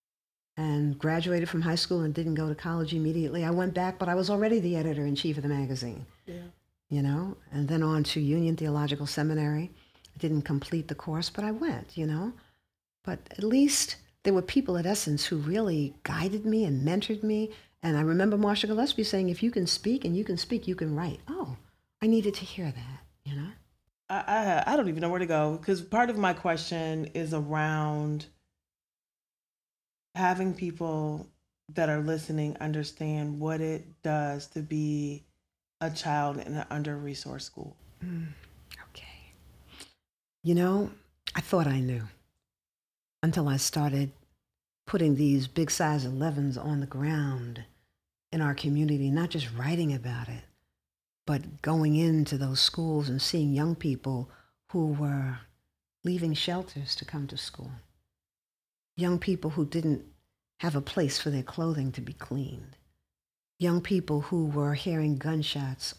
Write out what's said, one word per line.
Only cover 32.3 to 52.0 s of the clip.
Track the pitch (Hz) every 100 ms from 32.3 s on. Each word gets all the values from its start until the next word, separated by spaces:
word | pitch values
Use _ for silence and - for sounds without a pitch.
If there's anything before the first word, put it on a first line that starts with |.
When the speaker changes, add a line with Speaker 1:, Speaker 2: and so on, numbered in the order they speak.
| 156 151 -
Speaker 2:
understand | 156 151 147 - 156 151 147 147
what | 156 160
it | 160 156 - -
does | 156 151 147 143 -
to | 160
be | 151 156 151 147 147 143 - _ _ _ _ -
a | 160
child | 156 156 147 143 143
in | - 151
an | -
under-resourced | 147 147 143 143 139 135 135
school. | - - - - - -
Speaker 1:
Mm, | 180 170 160 143 - - - - -
okay. | - - - - - - - - - - _ _ _ _ _
You | 170 175
know, | 180 196 208 - _ _ - -
I |
thought | - 185 147
I | 135
knew | 127 120 107 - _ _ _ _ _ _ _ _ _ _
until | 165 160 143
I | 139
started | - 156 147 139 139 - _ _ _ _ _ _ -
putting | 196 160 139
these | 147 139 131
big | 165 156
size | - 156 151 127
elevens | 135 160 143 139 127
on | 151 143
the | 139
ground | 131 147 156 143 127 120 117 110 _ _ _ _ _ _
in | 160
our | 147 135
community, | 147 147 151 143 139
not | 151 175
just | 160 120
writing | 117 135 170 156
about | 135 123 117 117
it, | 117 - _ _ _ _ _ _ _ -
but | 143 - -
going | 156 160 151
into | 151